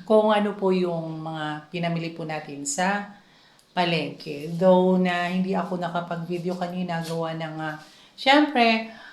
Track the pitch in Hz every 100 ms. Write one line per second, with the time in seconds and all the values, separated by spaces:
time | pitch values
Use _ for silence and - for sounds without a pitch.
0 | - 220 214 208 208 196 190 185 180 165
1 | 160 160 160 160 151 147 - 170 170 165
2 | 165 165 160 156 151 143 143 - 185 202
3 | 196 - _ _ _ _ _ - 175 165
4 | 143 139 160 143 156 170 185 185 185 185
5 | 185 175 175 185 185 185 180 180 170 175
6 | 170 170 165 175 175 180 175 180 180 165
7 | 160 165 165 160 160 156 156 151 - -
8 | - - 262 285 294 254 226 226 220 -
9 | -